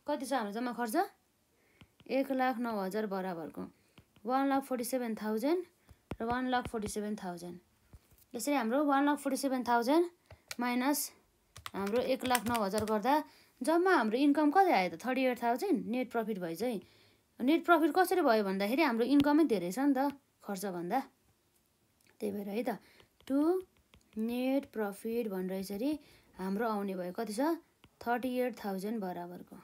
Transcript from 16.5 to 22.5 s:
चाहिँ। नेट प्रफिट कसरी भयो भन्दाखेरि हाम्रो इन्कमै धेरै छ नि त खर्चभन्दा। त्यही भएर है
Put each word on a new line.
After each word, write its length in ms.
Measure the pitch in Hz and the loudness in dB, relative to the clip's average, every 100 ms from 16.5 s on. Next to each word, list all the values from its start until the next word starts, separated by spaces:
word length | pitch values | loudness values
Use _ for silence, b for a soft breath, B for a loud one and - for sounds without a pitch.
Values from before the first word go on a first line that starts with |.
| 165 | -4
चाहिँ। 260 | 240 214 b b b b b - | -4 -4 b b b b b -4
नेट 260 | 247 330 330 | 2 2 4
प्रफिट 260 | 339 311 330 | 4 6 2
कसरी 260 | 359 370 | 2 4
भयो 220 | 294 220 | 4 4
भन्दाखेरि 380 | 196 196 202 262 | 2 0 0 2
हाम्रो 240 | 302 226 240 | 2 2 4
इन्कमै 400 | 285 285 294 302 | 4 6 6 6
धेरै 240 | 202 175 | 2 0
छ 80 | 214 | 0
नि 140 | 285 254 | 2 2
त 160 | 277 277 _ _ | 0 -2 _ _
खर्चभन्दा। 560 | - 196 202 175 175 254 - _ _ _ _ _ _ _ _ _ _ _ | -10 -6 -6 -6 -2 -4 -4 _ _ _ _ _ _ _ _ _ _ _
त्यही 120 | 214 | -6
भएर 160 | 202 | -6
है 140 | 202 | -6